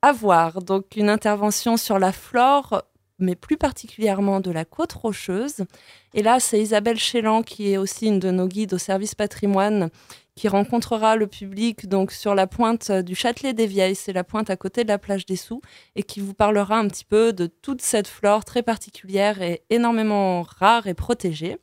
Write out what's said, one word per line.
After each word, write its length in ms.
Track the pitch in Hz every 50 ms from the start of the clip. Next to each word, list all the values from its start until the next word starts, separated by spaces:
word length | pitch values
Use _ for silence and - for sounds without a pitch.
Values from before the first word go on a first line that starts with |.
| -
avoir 580 | 277 294 233 220 208 180 170 165 165 165 190
donc 340 | 180 175 190 196 196 _ -
une 140 | 214 208 208
intervention 680 | 208 220 - 214 208 208 202 214 208 - - 240 226 233
sur 200 | - - 214 196
la 140 | 190 185 190
flore, 720 | - - - - 247 247 254 277 285 269 - 226 196 - _ _ _ _ _ _ _
mais 160 | 185 185 180
plus 220 | - - - 311
particulièrement 840 | 302 - 285 262 - - 220 - - 214 214 196 190 202 196 196 190
de 100 | 190 185
la 160 | 175 160 165
côte 260 | - - - 320 - -
rocheuse. 720 | - - 226 202 - - - 180 190 233 285 294 - 190 - _ - - - - - _ _ _
Et 100 | 214 208
là, 160 | 220 240 254
c'est 220 | 240 - - 208
Isabelle 380 | 214 208 220 208 208 233 233 220
Chélan, 440 | - - - 240 220 220 220 220 226
qui 300 | - - - 208 202 196
est 60 | 190
aussi 280 | 190 196 - - -
une 140 | 214 208 190
de 100 | 180 190
nos 160 | 185 185 180
guides 280 | 185 185 202 220 196 190
au 40 | 180
service 360 | - - 190 190 202 214 -
patrimoine, 760 | - 208 208 - - - 202 196 190 196 208 214 208 185 160 _ _ - _ - - _ _ _
qui 140 | - - 214
rencontrera 680 | 190 196 202 - - 233 220 - 240 220 214 220 220
le 100 | 226 214
public 600 | 202 - - 208 196 196 196 220 233 220 - - 190
donc 240 | 190 196 190 196 -
sur 220 | - - 208 202
la 120 | 196 190
pointe 460 | 190 - - 240 226 233 226 - - 208
du 220 | 190 185 175 185
Châtelet 400 | - - 240 240 - - 269 254
des 120 | 220 226
Vieilles, 280 | 214 190 196 190 185 196
c'est 180 | 190 - - 190
la 100 | 185 180
pointe 280 | _ - 214 220 -
à 60 | 196
côté 280 | 180 - 190 - - 240
de 40 | 220
la 100 | 208 202
plage 260 | - - 202 196 185
des 100 | - 190
Sous, 280 | 180 - - 233 254 - - - - - _ _
et 80 | - 196
qui 180 | _ - 202
vous 140 | 202 196 196
parlera 420 | _ 214 208 214 202 202 190 214
un 100 | 226 220 202
petit 180 | 190 - -
peu 260 | _ - 214 226 226 226
de 140 | 180 175
toute 340 | 170 _ _ _ - 277 254
cette 260 | - - - 220 202
flore 380 | - - - - 202 202 214 208
très 180 | - - 247 233
particulière 760 | 240 226 214 - - _ - - 190 190 196 196 208 214 196
et 220 | 185 170 170 - _ _
énormément 720 | 220 233 240 233 233 226 220 214 208 202 196 190 180 175 170
rare 460 | - - _ 185 202 226 233 220 202
et 40 | 175
protégée. 640 | - - - 240 240 - 185 160 151 156 175 220 359